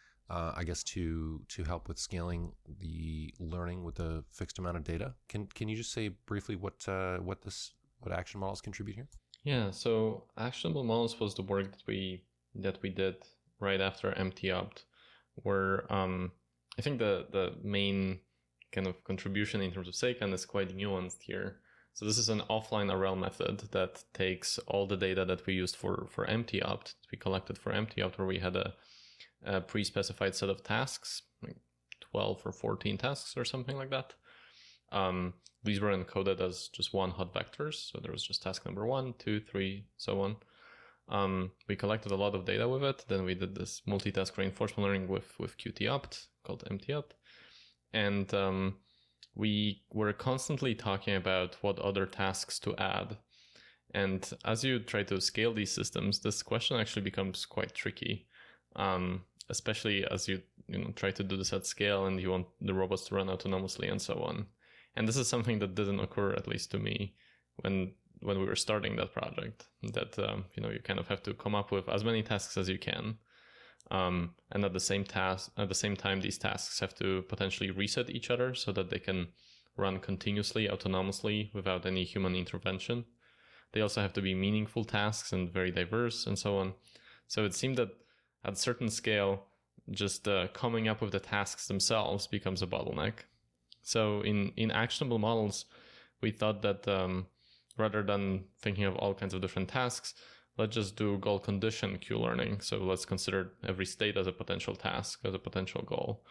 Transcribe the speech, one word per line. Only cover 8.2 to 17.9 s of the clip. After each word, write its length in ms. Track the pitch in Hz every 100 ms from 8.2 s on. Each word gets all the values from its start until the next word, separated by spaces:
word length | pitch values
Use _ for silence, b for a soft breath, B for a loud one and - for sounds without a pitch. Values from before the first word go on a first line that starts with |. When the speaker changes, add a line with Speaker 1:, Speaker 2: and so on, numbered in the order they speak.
| 90 101
Speaker 1:
models 220 | 98 98
contribute 340 | 107 101 101
here? 140 | 101 135 - _ -
Speaker 2:
Yeah, 280 | 143 127 98
so 520 | 95 120 110 110 107 - -
actionable 460 | 120 - 165 151
models 360 | 120 117 113 -
was 160 | 104
the 80 | 98
work 280 | 98 98 98
that 140 | -
we, 380 | - 101 95 90 - _ _
that 220 | 95 95 95
we 80 | 98
did 260 | 92 95 92 - _ _ _
right 220 | 101 95 95
after 220 | - 101 101 95
M 20 |
T 200 | - 95
opt, 340 | 92 95 - - B B B B -
where, 460 | 104 98 95 95 -
um, 380 | 98 92 92 90 - _ _ _ -
I 20 |
think 180 | 143 127
the, 280 | 107 95 -
the 140 | 98 90 82
main 560 | 104 101 98